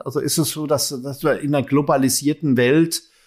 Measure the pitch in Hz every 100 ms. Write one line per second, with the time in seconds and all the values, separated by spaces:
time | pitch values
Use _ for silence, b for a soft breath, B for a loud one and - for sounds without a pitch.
0 | 143 135 143 165 156 156 151 143 - 135
1 | 135 135 156 139 143 143 - 139 147 143
2 | 131 - 143 151 151 123 123 151 165 -
3 | b b